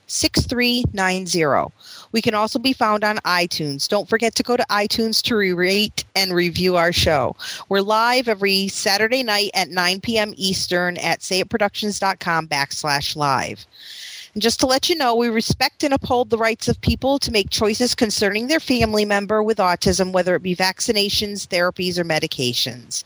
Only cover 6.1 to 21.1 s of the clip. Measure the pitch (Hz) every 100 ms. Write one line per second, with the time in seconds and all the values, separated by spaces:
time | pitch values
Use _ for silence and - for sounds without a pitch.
6.1 | - 190 175 175 165 185 180 170 170 180
7.1 | 151 120 - - - - 196 196 214 233
8.1 | 254 240 202 196 190 196 - 208 196 220
9.1 | 262 247 208 196 - 180 180 175 190 214
10.1 | 220 208 - 190 190 - 180 180 175 170
11.1 | 160 - 185 185 220 202 - 214 190 196
12.1 | 185 180 165 160 147 139 - 151 143 139
13.1 | 151 147 131 85 104 - - - - -
14.1 | - - - 220 - 269 269 - 339 254
15.1 | 233 240 226 - - 254 - 294 269 -
16.1 | 247 240 226 226 233 - 233 - 233 254
17.1 | 277 - 226 190 - 214 214 247 - 214
18.1 | - 208 208 247 320 - 247 226 214 208
19.1 | 202 196 214 214 220 185 175 - 185 185
20.1 | 185 180 175 185 175 190 185 - 214 202